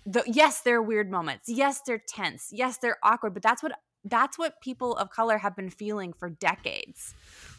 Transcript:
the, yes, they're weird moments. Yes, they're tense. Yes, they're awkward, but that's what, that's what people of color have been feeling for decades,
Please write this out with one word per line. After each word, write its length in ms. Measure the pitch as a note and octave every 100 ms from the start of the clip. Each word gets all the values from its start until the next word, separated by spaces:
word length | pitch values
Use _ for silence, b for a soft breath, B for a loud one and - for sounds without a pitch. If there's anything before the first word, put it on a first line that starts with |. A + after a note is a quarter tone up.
the, 200 | G#3 A3 A3+
yes, 360 | A#3 D#4 -
they're 200 | B3 A#3
weird 300 | A3 G#3+ G3+
moments. 320 | F#3 D#3+ B2+ -
Yes, 320 | A#3 C#4 C4+ -
they're 160 | A3+ -
tense. 400 | - F3 - -
Yes, 280 | G#3 B3+ A3+
they're 200 | A#3+ -
awkward, 300 | G3+ A#3 G#3+
but 80 | F#3
that's 200 | A3 B3
what, 80 | D#4 - _ _
that's 340 | G3+ A#3 C4+ -
what 240 | E4 -
people 360 | C4 B3 B3 A#3
of 140 | F#3+
color 280 | - A3+ G#3+
have 160 | G3+
been 160 | F#3+ F#3+
feeling 420 | - G#3 G#3 F3+
for 160 | E3 F3+
decades, 840 | D#3+ E3+ F#3 - - - - - B B B B